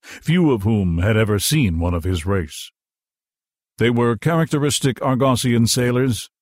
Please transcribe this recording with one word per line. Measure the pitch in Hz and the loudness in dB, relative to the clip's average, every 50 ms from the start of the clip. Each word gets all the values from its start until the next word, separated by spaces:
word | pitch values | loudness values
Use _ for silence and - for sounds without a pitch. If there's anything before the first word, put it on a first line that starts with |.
| _ | _
few | - - - - - 160 185 175 151 | -20 -20 -12 -4 0 2 2 4 2
of | 131 110 95 | 2 2 0
whom | 110 113 104 95 87 85 82 | 0 0 2 0 0 0 0
had | 87 104 110 110 | 0 2 2 2
ever | 113 104 107 101 | 2 2 0 -2
seen | - - 147 156 139 98 82 82 | 0 0 0 0 0 0 0 0
one | 85 87 87 | -2 -2 -2
of | 87 78 | -2 -2
his | 92 95 85 78 | -2 -4 -2 -2
race. | 92 98 98 82 71 - - - - _ _ _ _ _ _ _ _ _ _ _ _ _ _ _ _ _ _ _ _ _ - | -2 -2 -2 -4 -6 -10 -16 -18 -18 _ _ _ _ _ _ _ _ _ _ _ _ _ _ _ _ _ _ _ _ _ -2
They | 110 120 | 0 2
were | 123 117 120 120 117 107 | 2 2 2 0 0 0
characteristic | - 156 170 165 160 - - 147 139 147 120 - - 139 120 - | 0 0 0 0 0 0 0 -2 0 0 -2 0 -2 -2 -2 -2
Argosian | - 139 131 120 135 135 127 113 - 127 117 117 117 110 | -2 -2 0 2 2 2 2 2 0 0 2 2 2 2
sailors, | - 127 123 123 123 123 131 135 113 92 - - _ _ | 2 0 0 0 0 0 0 0 -2 -4 -6 -12 _ _